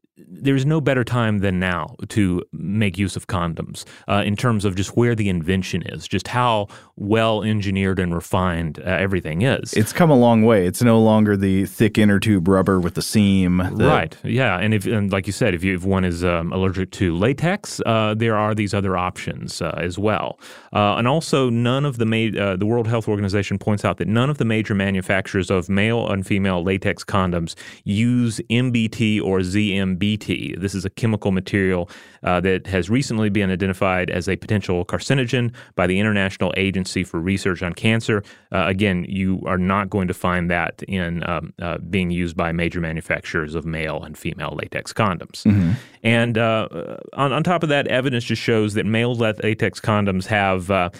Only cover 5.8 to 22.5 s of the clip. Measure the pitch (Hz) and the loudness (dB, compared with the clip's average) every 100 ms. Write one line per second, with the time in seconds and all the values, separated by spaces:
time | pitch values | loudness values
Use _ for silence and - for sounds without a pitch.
5.8 | - - - 98 - 123 123 107 104 - | -8 -12 -6 -6 -2 0 2 0 -2 -10
6.8 | - - 101 110 113 107 107 107 98 95 | -20 -8 0 2 2 0 0 -2 0 0
7.8 | 95 90 90 85 - 98 92 85 82 73 | 0 0 -2 -4 -2 0 0 0 -4 -6
8.8 | 87 90 95 95 80 80 127 107 - - | -4 -2 0 -2 -2 0 0 0 0 -2
9.8 | 110 - 170 135 120 113 110 107 90 - | 0 2 4 6 6 6 6 4 2 2
10.8 | 123 113 110 110 104 101 98 95 95 - | 4 6 6 6 4 4 2 2 0 2
11.8 | 110 110 107 98 110 101 85 95 95 95 | 2 4 4 4 4 2 4 4 4 2
12.8 | 87 - - 113 101 98 90 90 92 98 | 2 -2 0 4 4 4 4 2 0 2
13.8 | 123 147 82 - - 113 127 90 107 110 | 4 4 0 -6 -2 2 2 2 2 0
14.8 | 98 107 101 95 92 95 120 85 95 92 | 0 0 0 0 -2 0 0 0 0 -2
15.8 | 95 95 92 85 87 85 85 95 95 92 | 0 0 0 0 0 0 -2 -2 0 -2
16.8 | 95 - 92 85 110 143 160 202 - - | -4 -2 0 2 0 0 -2 -2 -6 -6
17.8 | - 113 107 110 117 107 107 110 104 101 | -2 0 0 0 0 0 0 0 -2 -2
18.8 | 98 92 90 - - - - - 82 80 | 0 -2 -4 -6 -10 -10 -10 -6 -6 -4
19.8 | 87 90 104 98 - - - - - - | -4 -2 0 0 -2 -10 -18 -20 -4 2
20.8 | 104 - 120 151 - 147 127 117 120 131 | 2 2 2 0 2 2 2 2 2 0
21.8 | 143 117 113 110 113 101 101 | -2 0 0 0 0 0 -2